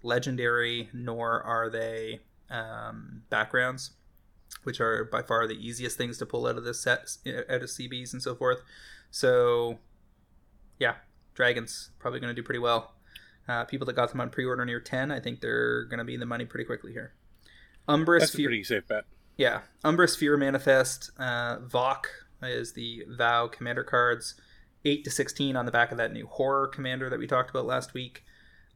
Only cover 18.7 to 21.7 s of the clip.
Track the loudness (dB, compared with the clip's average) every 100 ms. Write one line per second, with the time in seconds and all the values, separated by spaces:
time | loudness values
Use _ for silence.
18.7 | -2 0 -4 -4 -14 _ 0 2 2 -6
19.7 | _ 2 6 6 4 4 4 4 2 6
20.7 | 6 4 -2 -10 -8 -4 -4 -4 -6 -2